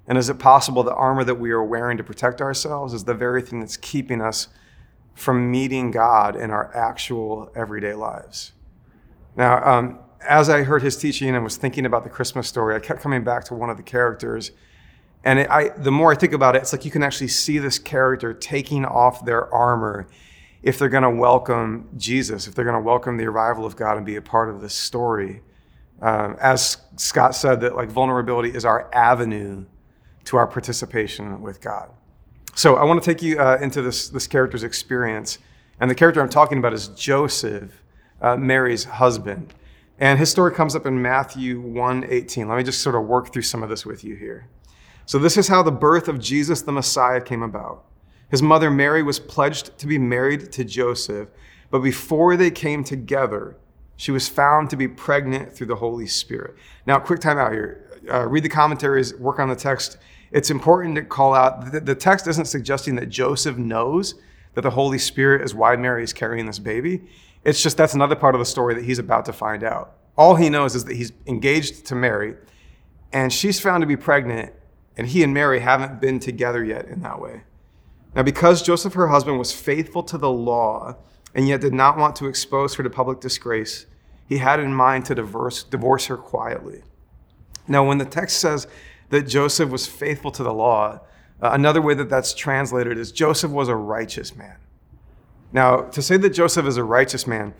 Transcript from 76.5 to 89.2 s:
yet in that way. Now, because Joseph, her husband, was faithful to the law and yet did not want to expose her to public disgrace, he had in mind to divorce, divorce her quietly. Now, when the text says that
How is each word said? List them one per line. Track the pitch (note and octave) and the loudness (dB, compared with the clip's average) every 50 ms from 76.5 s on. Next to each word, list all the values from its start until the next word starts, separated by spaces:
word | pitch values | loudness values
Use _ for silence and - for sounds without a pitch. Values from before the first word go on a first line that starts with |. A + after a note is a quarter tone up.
| A#2+ A#2+ A2+ | -2 -4 -4
yet | G#2+ A2 B2 - | -4 -6 -8 -10
in | - - F#3 | -10 -10 -10
that | - - - - | -10 -10 -10 -10
way. | - A#2+ A#2 G#2+ - _ _ _ _ _ _ _ _ - - _ _ _ - | -12 -14 -14 -18 -20 _ _ _ _ _ _ _ _ -20 -20 _ _ _ -2
Now, | C3 C3 | 0 2
because | C#3+ C#3+ - E3+ E3+ F3 E3 | 2 2 6 6 6 6 6
Joseph, | - E3+ E3+ E3+ - F#3+ F#3 | 4 2 2 2 0 -4 0
her | F#3 F3 | 0 2
husband, | D#3 C#3+ C#3+ B2+ D3 C3+ B2 | 4 4 4 4 2 -2 -2
was | A#2+ - | -2 -6
faithful | - - - D3 C#3+ D#3+ D#3 D#3+ - F3 - | -8 -6 -2 -2 -2 -2 -2 -4 -6 -6 -6
to | - E3+ | -6 -6
the | C#3 C#3+ C3+ | -2 -2 0
law | B2+ A#2 A#2 A#2+ A#2+ A#2+ A2+ G#2+ A2 A2+ A#2 A#2+ B2+ - - _ _ _ _ - - | 0 0 0 0 2 2 2 0 0 -4 -8 -12 -16 -16 -20 _ _ _ _ -6 -2
and | B2+ C3+ | 0 2
yet | C#3 C#3 B2 | 2 2 0
did | C#3+ C3+ B2+ | 0 -2 2
not | C3 C3+ C#3+ D3 | 6 6 6 6
want | D#3 D3+ D3 D3 | 6 2 0 0
to | - C#3+ | -2 -8
expose | C3+ C3 - - - C3+ C3+ C#3 C#3 - | -6 -6 -6 -6 -2 -2 -2 -2 -2 -2
her | - C3 | -4 -6
to | A#2+ | -4
public | - C3 B2+ C3 C3 B2+ | -2 -2 -2 -2 -2 -6
disgrace, | C3 B2+ - - - A#2+ A2+ A2 A2 - - - - - - _ _ _ - _ _ | -6 -8 -8 -8 -4 -4 -4 -4 -4 -6 -10 -14 -16 -20 -20 _ _ _ -20 _ _
he | - C#3 | -4 -4
had | C3+ C3 C3+ D3+ D3+ | 0 2 2 2 2
in | C#3+ C3+ C3+ | 0 -2 2
mind | C3 B2+ C3 C3+ C3 B2+ | 4 4 4 4 2 -2
to | - C3 | -4 -4
divorce, | A#2+ A2 G2+ G#2+ A#2 B2+ B2 - - - | -4 -4 -6 -6 -6 -6 -6 -6 -8 -10
divorce | - C3+ A#2+ A#2 B2+ C3+ C3 - | -8 -6 -2 2 2 2 2 0
her | - B2+ | -6 -8
quietly. | A2+ - - - A#2+ A2+ A#2 B2 B2 - - - - - - _ _ _ _ _ - _ _ _ _ - _ - - - | -10 -10 -8 -8 -6 -6 -6 -8 -10 -10 -14 -18 -18 -20 -20 _ _ _ _ _ -20 _ _ _ _ -20 _ -20 -18 -6
Now, | - C#3+ C#3 C#3 | 0 2 4 4
when | C#3 C#3 C#3 | 4 2 0
the | C3 | -2
text | C#3 - E3 F3 - - - | -4 -4 -6 -4 -2 -2 0
says | - D#3 D3+ C3+ - - - - - - - _ _ - | 0 0 -2 -2 -6 -10 -20 -20 -20 -20 -20 _ _ 0
that | C#3 D3 | 0 0